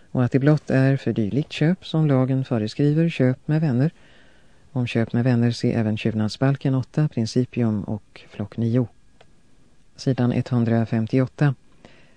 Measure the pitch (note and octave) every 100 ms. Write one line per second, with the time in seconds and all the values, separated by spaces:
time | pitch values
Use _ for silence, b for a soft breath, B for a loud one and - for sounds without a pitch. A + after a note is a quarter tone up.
0 | b C3 B2 B2+ C#3 D3+ - C3 C3+ C3+
1 | - A2+ G#2 A#2 - - D3+ F#3 - D#3+
2 | D#3 C3 C3 C3 C3 A#2+ G#2+ - D3 D3+
3 | E3 - B2+ B2+ - D#3 D#3+ A#2+ D3+ -
4 | b b b b b b b B2+ A#2+ A#2+
5 | A2+ A#2+ B2+ A#2+ A#2+ A#2 B2 A#2 G#2+ A2
6 | A#2 G#2+ G#2+ - C3+ C#3 C#3+ C3 A#2 -
7 | D3+ - A2 B2+ B2 - A#2 G#2+ - G#2+
8 | - - - - G#2 - A2+ B2 A#2 -
9 | - - - - - - - - - -
10 | - B2+ B2 A#2+ - B2 A2+ A#2 A2+ A#2
11 | A2 C3+ C3 - D3 C3 - b b b
12 | b